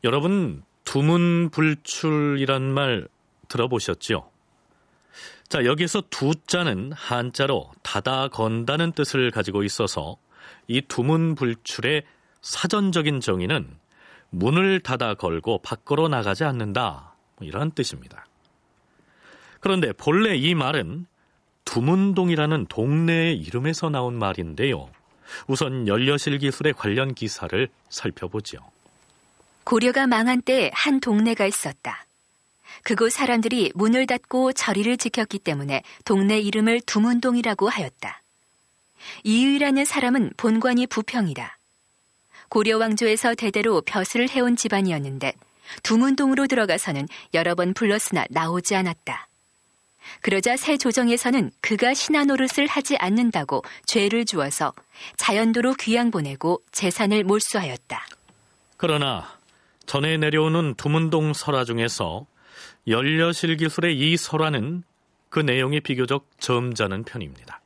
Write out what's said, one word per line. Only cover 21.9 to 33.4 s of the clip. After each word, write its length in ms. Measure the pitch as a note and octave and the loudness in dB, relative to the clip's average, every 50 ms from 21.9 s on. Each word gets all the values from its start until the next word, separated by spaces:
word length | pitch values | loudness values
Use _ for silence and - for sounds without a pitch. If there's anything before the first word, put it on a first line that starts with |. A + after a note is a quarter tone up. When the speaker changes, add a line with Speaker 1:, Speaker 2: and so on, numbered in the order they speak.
| F3 F#3+ G3 G3+ F#3+ G3 F#3 F3 E3+ D3+ D3+ D3+ D#3+ D3+ G#2 | 2 4 4 2 2 2 2 2 2 2 0 0 0 -2 -2
Speaker 1:
동네의 680 | - - - A2+ C3+ D3 D#3 E3 E3 E3+ E3 E3 E3 D#3+ | -4 -4 -4 0 0 2 2 2 2 2 2 2 0 0
이름에서 520 | G2 D#2 - - A#2+ C3 D#3 D#3+ - - D#3+ | -2 -6 -6 -6 -4 -4 -2 -4 -2 -4 -2
나온 280 | D3+ C3+ B2 B2 A#2+ | -2 -2 -2 -4 -4
말인데요. 720 | A#2 G#2+ G2 F#2 - F2 E2 D2+ C#2+ A#2+ C#3 B2 D2+ C2+ C2 - _ _ _ _ _ _ - - - - | -2 -4 -4 -4 -4 -6 -8 -4 -2 -2 -2 -2 -4 -6 -14 -20 _ _ _ _ _ _ -18 -18 -16 -4
우선 400 | - C3+ - D#3 C3+ C3 C3 A#2 | -4 -2 -2 -2 -2 -2 -2 0
연려실 500 | G2+ G2 A2+ B2+ C3+ D3 C#3+ - D3+ C#3+ | 0 2 2 2 2 2 0 0 -2 -2
기술의 360 | C#3 C#3 C#3 C3 - D3 D3+ C#3 | 0 0 -2 -2 0 0 -2 -2
관련 400 | - - G#2 G2+ B2 C3+ C3+ B2+ | 0 -2 -2 0 0 0 -2 -4
기사를 540 | - A2+ G#2+ - - - - F2+ G2 C3 - _ _ _ _ | -6 -6 -8 -8 -8 -8 -4 -2 -2 -2 -2 _ _ _ _
살펴보죠. 680 | - - - G#2 E2 - - E2+ - A2 G#2+ - - - - - _ _ _ _ _ _ _ _ _ _ _ _ _ _ _ _ _ _ _ | -14 -8 -8 -8 -8 -6 -12 -8 -8 -8 -10 -10 -16 -18 -20 -20 _ _ _ _ _ _ _ _ _ _ _ _ _ _ _ _ _ _ _
Speaker 2:
고려가 440 | - A#3+ A3+ A#3 B3 B3 C4+ C4+ | 0 0 2 2 2 2 4 2
망한 340 | C4 A#3+ A3 A3+ B3 B3+ B3 | 4 4 4 4 2 2 2
때 300 | - - C4 C4 G3+ C#3+ - | 2 2 2 2 2 0 0
한 280 | - - D4+ C#4 C4+ | -2 0 2 2 2
동네가 440 | - B3 G#3 G#3 A3 A#3 A3+ - G#3 | 2 2 2 4 4 2 2 2 0
있었다. 600 | F#3+ G#3 - - D3+ C3+ _ _ B2 A#2 - - _ _ _ _ _ _ _ _ _ _ _ _ - - - _ | 0 0 -2 -6 -6 -10 _ _ -12 -12 -12 -16 _ _ _ _ _ _ _ _ _ _ _ _ -20 -20 -10 _
그곳 280 | - A#3 G3 A3+ A3+ | -2 2 2 2 2
사람들이 600 | - - C#4+ B3+ A#3+ A3+ | 2 0 0 2 2 2